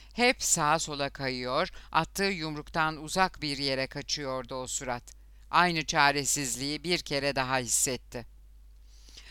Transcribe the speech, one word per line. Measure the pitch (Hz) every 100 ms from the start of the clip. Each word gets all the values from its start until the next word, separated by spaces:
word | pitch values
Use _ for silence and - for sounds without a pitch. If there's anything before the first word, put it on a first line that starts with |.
| -
Hep | - 240 -
sağa | - - 147 160
sola | 156 143 139
kayıyor, | - 135 127 123 139 180 - -
attığı | 160 160 -
yumruktan | 196 190 156 151 147 170 156 156
uzak | 156 185 185 -
bir | 151 139
yere | 139 131 135
kaçıyordu | 147 139 - 139 131 120 131
o | 127
surat. | - 127 120 - - - - -
Aynı | 156 175 165 151
çaresizliği | 160 143 143 131 147 135 113 139 147
bir | 156 175
kere | - 143 143 135
daha | 127 131
hissetti. | 120 - - 123 - 123 110 - - - - - - - - - -